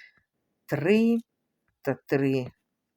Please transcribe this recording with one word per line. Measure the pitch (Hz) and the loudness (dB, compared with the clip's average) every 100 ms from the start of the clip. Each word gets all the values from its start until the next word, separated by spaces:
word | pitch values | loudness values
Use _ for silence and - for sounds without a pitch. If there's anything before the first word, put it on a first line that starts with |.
| - _ _ _ _ _ - | -20 _ _ _ _ _ -8
Три | 139 156 214 226 233 - _ _ _ _ _ | -4 2 2 2 0 -4 _ _ _ _ _
та | - | -6
три. | 135 - 139 139 135 123 - _ _ _ | -6 -2 -2 0 -2 -4 -12 _ _ _